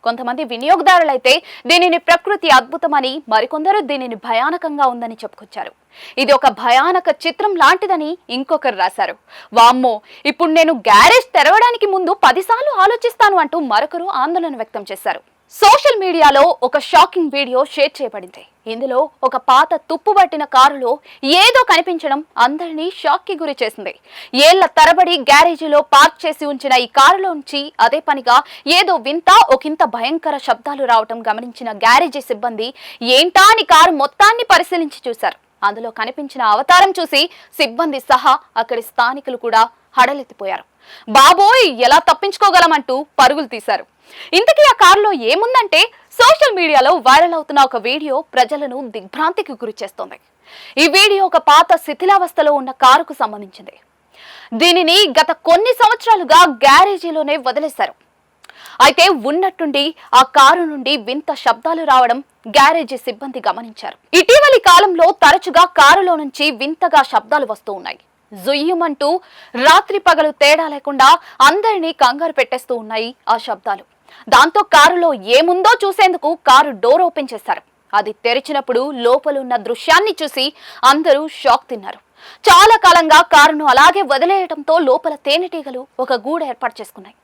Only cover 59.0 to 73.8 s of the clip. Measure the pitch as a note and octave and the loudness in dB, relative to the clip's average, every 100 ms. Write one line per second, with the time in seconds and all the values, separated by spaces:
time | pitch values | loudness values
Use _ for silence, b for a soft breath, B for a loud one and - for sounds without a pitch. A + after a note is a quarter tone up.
59 | F4 D#4 A#3 D#4 F#4+ - D#4+ C#4+ C#4+ - | 2 2 -4 -4 -4 -6 -6 -4 -4 -8
60 | b B3 C4 D4 C4+ E4+ E4 D4 B3+ C#4+ | b 0 2 4 4 4 -2 -8 -6 -6
61 | G#3+ C#4 - F#3 B3+ A3+ D#4+ E4 D#4 C4 | -6 -10 -8 -6 -4 -4 -6 -6 0 2
62 | B3 A#3+ - _ A3+ C4 C#4 E4 B3+ B3+ | 2 -2 -8 _ -4 2 2 2 -6 -10
63 | - A3 C#4 B3 G3+ F#3 A#3 - - - | -12 -12 -14 -8 -6 -8 -12 -18 -18 -18
64 | _ F4+ F#4 C5+ C#5+ C5 F#4+ B3 G4+ F4 | _ 0 4 4 6 4 6 4 4 2
65 | E4 F#4+ D4+ F4 F4+ E4 F4+ - C#4 F4 | 0 4 2 2 0 2 2 4 4 4
66 | F#4 D#4+ D4 - D4 A#3 C4+ D#4+ F4+ D4 | 2 -4 -6 -6 -6 -4 -8 -4 0 0
67 | C4 A3+ G#3+ D4 A#3+ G#3+ - G3 F3+ - | 0 -4 -2 -4 -4 -10 -12 -12 -14 -16
68 | _ _ _ G3+ F#3 C#4+ D#4 F4 E4+ C#4 | _ _ _ -10 -6 -4 -2 -4 -4 -4
69 | C#4+ F4+ b b b A#3+ C#4 E4+ G4+ G4 | -4 -4 b b b -2 2 2 0 -2
70 | F4+ D4+ G3+ - C#4+ D#4 D#4+ C#4+ - C#4 | 0 0 -2 0 2 2 -2 -8 -10 0
71 | C4+ E4+ B B C#4 F4+ A4 G4+ E4 - | 2 2 B B 0 2 -2 -2 -6 -2
72 | B3+ C#4+ E4 D4 B3+ B3+ - A#3+ A3 A3 | -2 -2 -6 -4 -4 -6 -8 -10 -8 -8
73 | A3+ B3+ - A#3+ A#3+ G3+ - G3 | -8 -12 -4 -4 -4 -10 -8 -10